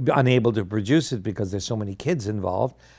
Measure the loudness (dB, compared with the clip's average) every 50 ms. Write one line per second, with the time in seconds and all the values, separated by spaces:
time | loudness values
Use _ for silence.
0 | 0 2 2 4 4 6 6 4 4 2 2 0 -2 -2 -2 -2 2 2 2 2
1 | 2 0 -4 -6 -6 -6 -4 -4 -4 -4 -4 -4 -4 -4 -4 -4 -4 -6 -8 -6
2 | -4 -4 -4 -2 -2 -4 -4 -2 -2 -2 0 0 0 -2 -4 _ -20 -20 _